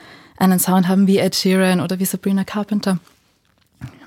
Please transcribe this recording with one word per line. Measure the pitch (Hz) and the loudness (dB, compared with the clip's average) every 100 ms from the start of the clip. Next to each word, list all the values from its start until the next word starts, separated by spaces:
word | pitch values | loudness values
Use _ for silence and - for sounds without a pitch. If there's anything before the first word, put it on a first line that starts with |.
| - - - - | -20 -20 -14 -2
einen | 185 180 | 0 2
Sound | - 185 180 | 2 2 2
haben | 190 196 | 2 2
wie | 196 | 2
Ed | 185 - | 0 0
Sheeran | 190 185 185 180 | 0 2 2 0
oder | 170 185 | -2 -4
wie | 190 | -4
Sabrina | 185 202 196 | -4 -2 -2
Carpenter. | 190 214 202 208 196 180 _ _ _ _ _ _ _ - - - | -2 -6 -4 -4 -2 -4 _ _ _ _ _ _ _ -20 -20 -20